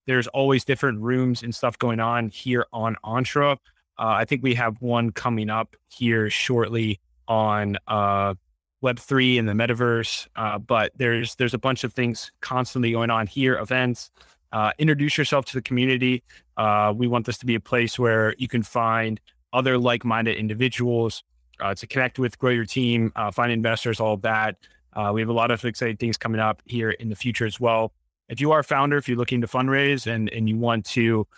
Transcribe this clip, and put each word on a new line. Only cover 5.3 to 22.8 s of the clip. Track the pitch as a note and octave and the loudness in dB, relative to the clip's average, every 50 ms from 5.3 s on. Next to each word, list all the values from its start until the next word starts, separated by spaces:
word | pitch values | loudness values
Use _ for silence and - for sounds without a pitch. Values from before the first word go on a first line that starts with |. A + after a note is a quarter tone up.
| A#2 A2 G#2+ G#2+ | -2 -2 -2 -2
up | G#2+ A2 A2+ - _ _ _ | -2 -2 -4 -6 _ _ _
here | _ - - B2 A#2 A#2 A2+ G#2+ G#2+ | _ -8 -2 0 2 2 2 2 0
shortly | - - - - B2+ A#2 A2+ G#2 A2+ A2+ A2+ A2 G2+ - _ _ _ _ _ | 0 -2 -2 0 2 2 2 0 0 0 0 0 -2 -4 _ _ _ _ _
on, | - A2+ A2 A2 G#2+ G#2 G#2 G#2 G#2 G2+ - - | 0 0 2 2 2 2 0 0 -2 -2 -4 -4
uh, | - A2+ G#2 G2+ G2+ G2+ G2 G2 G2 G2 - _ _ _ _ _ _ _ - | -2 0 2 2 2 2 2 2 0 -2 -4 _ _ _ _ _ _ _ -4
Web | B2+ B2+ B2 A#2+ | -2 -2 -2 -2
three | - - C#3 C3 B2+ B2+ B2 A#2+ | -2 0 2 4 4 4 4 4
and | A2+ G#2+ | 2 2
the | G2+ | 2
metaverse, | A2 A#2 A#2+ A#2+ A2+ B2 A#2+ A#2 A#2 A2+ - - - - - - | 2 2 0 0 0 2 2 2 0 -2 -4 -6 -8 -10 -10 -8
uh, | - A2 G#2+ G#2 G#2 | -6 -4 -4 -4 -4
but | A2 - B2 A2+ G#2+ - - | -2 0 2 2 2 0 -2
there's, | - B2+ A#2 A#2 A2+ A#2+ A#2 - | -2 -2 0 0 0 -2 -4 -4
there's | - B2+ A#2 B2 | -2 -2 -2 -2
a | |
bunch | A2 - C3+ B2+ - - | -2 -2 -2 -2 -2 -4
of | A#2 - | -6 -4
things | - B2 A#2+ A2 - - - - _ | -2 -2 -2 -2 -6 -10 -14 -16 _
constantly | - - B2+ B2+ B2+ - - C3 A#2+ A#2 | -8 -4 -4 -2 -2 -2 -2 0 0 0
going | A#2 A2+ A#2 A#2 | 2 0 0 0
on | A#2 A2+ A2 | 0 0 -2
here, | G2 - C#3 C3 C3 B2+ | -2 -2 0 0 2 2
events. | D#2 G#2+ - B2+ B2+ B2+ B2 A#2+ - - - _ _ - _ _ _ _ _ | 0 -2 -2 0 0 0 0 -2 -4 -8 -18 _ _ -20 _ _ _ _ _
Uh, | - A2 G#2+ G#2+ - | -4 0 0 0 0
introduce | - D3+ D#3 D3+ C#3+ C#3+ D3 - | 2 2 2 4 2 2 0 0
yourself | - C#3+ - D3+ C#3 B2+ | 0 0 2 0 0 0
to | - - | -2 -6
the | C3 | -6
community. | - - C3 B2 B2 C3 C3 B2 B2+ B2+ B2+ A#2+ - _ - - _ _ - | -4 -2 0 2 2 2 2 2 2 2 0 0 -4 _ -20 -20 _ _ -4
Uh, | - A2 G#2+ G#2 G#2 G#2+ G#2+ G#2 | 0 2 2 4 4 4 2 2
we | A2+ B2 | 0 0
want | A#2+ A#2+ A#2+ A2+ | 2 2 0 0
this | - A2+ - | -2 -6 -4
to | - | -2
be | B2 A#2 | -2 -2
a | A2 | -2
place | - - B2+ B2 A#2+ A2 - | -2 0 0 2 2 0 0
where | - B2 A#2 A2+ A2 A2 G#2+ A2 | 0 2 2 4 4 2 2 0
you | - B2+ | -2 -4
can | - - A#2+ | -4 -2 -2
find | G#2 - - B2 A2+ A2+ A2+ A2+ A2+ A2 A2 - _ _ _ _ _ _ - | -2 -2 -2 -2 0 0 0 0 0 -2 -4 -8 _ _ _ _ _ _ -2
other | B2+ B2+ C3 B2+ B2 | 0 2 2 2 2
like-minded | A#2+ B2 A#2+ A#2+ - A#2+ A2+ A2+ A#2 A2+ G#2 | 4 2 2 0 0 0 0 0 2 0 0
individuals, | - A2 G#2+ G#2+ A2 B2+ B2+ - - B2 B2 A#2+ A#2 A2+ A2 - - - _ _ _ _ _ _ - | 0 -2 -4 -2 0 -2 -2 0 0 -2 0 2 2 0 -2 -4 -8 -14 _ _ _ _ _ _ -6
uh, | - G2 G2+ | -4 -4 -4
to | - - | -6 -8
connect | - - C3+ B2+ B2 - - | -6 -2 -2 -2 -2 0 -2
with, | B2+ A#2 - | -2 -2 -2
grow | - - B2+ | -2 0 0
your | B2 A#2 A2+ | 2 0 -2
team, | - - C3 | -2 -2 0